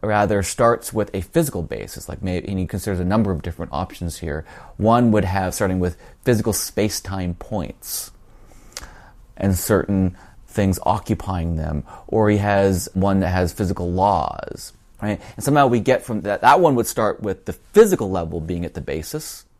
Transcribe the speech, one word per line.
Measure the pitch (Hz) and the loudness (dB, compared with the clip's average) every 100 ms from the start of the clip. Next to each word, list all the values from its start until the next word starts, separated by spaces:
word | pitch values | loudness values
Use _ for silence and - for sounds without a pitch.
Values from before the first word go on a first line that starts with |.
rather | 107 104 104 104 | -2 0 2 0
starts | 92 - 117 117 - | -2 2 2 2 -2
with | 110 104 | -4 -4
a | 95 | -6
physical | - 165 147 - | -2 0 0 -4
basis. | 80 53 50 - - | -6 -8 -10 -12 -12
Like, | - | -8
may-, | 95 90 | -4 -4
and | - 95 | -4 -4
he | 90 | -4
considers | 98 104 90 | -4 -4 -2
a | 90 | 2
number | 107 104 | 2 2
of | 80 | -2
different | 85 80 - | -6 -10 -8
options | 69 90 - 85 - | -6 -6 -8 -8 -6
here. | 80 76 - - - - | -8 -8 -10 -18 -18 0
One | 104 120 120 | 2 4 4
would | 107 92 | 4 2
have, | 95 92 | -2 -2
starting | - 98 92 | -2 -2 0
with | 90 - - - | -2 -4 -16 -4
physical | - 113 107 | 0 2 0
space-time | 98 - - 104 - - 95 90 87 | -2 -4 -2 -2 -4 -8 -6 -6 -6
points | - 104 71 - - - - - - - - - - - - - - - - - | -8 -6 -6 -12 -12 -10 -12 -18 -20 -20 -20 -20 -18 -18 -18 -20 -20 -20 -20 -2
and | 98 92 | 0 0
certain | - 98 - 98 92 - - - - | 2 2 4 2 2 -2 -16 -20 -6
things | - 95 90 | 0 2 2
occupying | - 107 - 139 - 90 82 80 | 0 -2 -2 -4 -2 -4 -2 -4
them, | 78 73 - - - | -4 -6 -8 -18 -2
or | 110 107 | 2 4
he | 104 | 4
has | 104 98 98 90 - 95 | 2 4 4 2 -2 0
one | 98 98 | 2 2
that | 90 | 2
has | 92 90 | 0 0
physical | - 92 95 87 | -2 -4 -2 -4
laws, | 90 101 90 50 50 - - - - _ - | 2 2 2 0 -6 -12 -14 -16 -20 _ -8
right? | 104 101 - - | -6 -6 -8 -6
And | |
somehow | 135 147 135 | 2 4 4
we | 117 | 4
get | 101 127 | 2 0
from | - 107 | -2 -6
that, | 101 101 | -4 2
that | 127 165 | 6 6
one | 165 | 6
would | 123 110 | 4 0
start | - 107 - | 0 -2 -2
with | 104 95 - | -4 -6 -8
the | |
physical | - _ 208 220 185 98 | -12 _ 6 6 6 0
level | 92 82 85 | -2 -2 -6
being | 80 87 87 | -4 -4 -6
at | |
the | 80 | -8
basis, | 69 76 78 156 - - - | -6 -6 -6 -10 -10 -16 -20